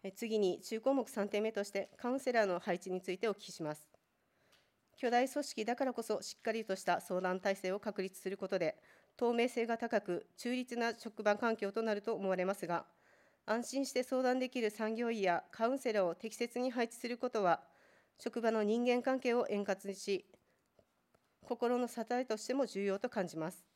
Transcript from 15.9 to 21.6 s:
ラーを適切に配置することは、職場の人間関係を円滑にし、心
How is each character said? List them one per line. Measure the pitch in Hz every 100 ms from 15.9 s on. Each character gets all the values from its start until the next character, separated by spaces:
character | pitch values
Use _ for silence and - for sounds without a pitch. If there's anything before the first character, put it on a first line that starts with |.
ラ | 214
ー | 180
を |
適 | 165 220 -
切 | 240 247
に | 254
配 | 240 226
置 |
す | - 240
る | 240
こ | 247
と | 226
は、 | 185 165 - _ _ _ _ _
職 | 247 233
場 | 226
の | 220
人 | 208 226 240
間 | 247
関 | 240 262
係 | 254
を | 240 -
円 | 202
滑 | 202 190
に | 196
し、 | 190 - 196 - - _ _ _ _ _ _ _ _ _ _
心 | - 240